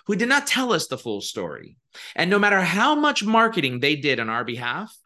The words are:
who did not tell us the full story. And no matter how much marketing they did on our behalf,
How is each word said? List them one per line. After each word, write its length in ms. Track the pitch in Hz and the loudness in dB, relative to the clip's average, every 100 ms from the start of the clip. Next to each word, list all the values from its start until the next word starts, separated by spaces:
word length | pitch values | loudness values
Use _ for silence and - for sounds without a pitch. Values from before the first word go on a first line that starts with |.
| - | -6
who 100 | 202 | -2
did 120 | 233 | 2
not 180 | 277 277 | 0 2
tell 260 | 240 254 | 0 2
us 160 | 180 - | 0 -2
the 100 | 127 | -6
full 220 | 117 101 | -6 -6
story. 560 | - - 87 65 50 - _ - - - | -6 -8 -8 -10 -16 -20 _ -20 -12 -4
And 120 | 170 | 0
no 100 | 202 | 2
matter 220 | 202 202 | 4 4
how 340 | 175 185 247 302 | 2 2 2 4
much 280 | 294 269 | 2 0
marketing 580 | 208 226 226 226 135 123 | 2 4 4 2 -2 0
they 160 | 139 151 | 0 0
did 220 | 143 123 | 0 0
on 100 | 113 | 0
our 160 | 113 120 | -4 -4
behalf, 500 | 120 123 139 220 - | -6 -6 -6 -8 -16